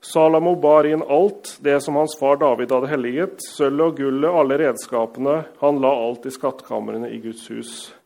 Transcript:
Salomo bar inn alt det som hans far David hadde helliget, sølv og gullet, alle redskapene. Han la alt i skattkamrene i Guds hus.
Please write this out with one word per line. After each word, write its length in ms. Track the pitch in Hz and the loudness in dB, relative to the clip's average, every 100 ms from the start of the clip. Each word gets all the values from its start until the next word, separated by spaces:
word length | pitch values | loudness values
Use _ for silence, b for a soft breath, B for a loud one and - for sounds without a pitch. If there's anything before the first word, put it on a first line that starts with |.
Salomo 540 | - 165 160 160 170 175 | -4 2 4 4 2 2
bar 300 | 147 151 151 | 4 6 4
inn 140 | 156 | 0
alt 560 | 151 147 196 202 - - | 0 2 2 -2 -16 -6
det 180 | 143 143 | 0 0
som 120 | 139 143 | 0 -2
hans 140 | 156 - | -2 0
far 220 | 135 143 | 0 4
David 320 | 151 117 120 | 4 2 0
hadde 160 | 131 135 | 0 0
helliget, 520 | 147 123 127 190 - | -4 -4 -4 -4 -6
sølv 420 | - - 143 143 165 | -16 -2 0 2 0
og 80 | 151 | 0
gullet, 340 | 139 135 151 | -4 0 0
alle 240 | 175 139 139 | 2 2 2
redskapene. 720 | 151 127 - 123 113 120 135 151 156 - | 0 -2 -4 -2 -4 -2 -2 -2 -4 -2
Han 200 | 143 147 | 0 2
la 100 | 131 | 2
alt 360 | 139 117 120 135 | 0 -2 -6 -10
i 40 | |
skattkamrene 800 | 131 139 131 - 110 107 110 117 | -6 -6 -6 -8 -8 -6 -8 -8
i 60 | 117 | -10
Guds 220 | 113 113 - | -12 -14 -14
hus. 200 | 113 117 - - - | -14 -14 -16 -18 -20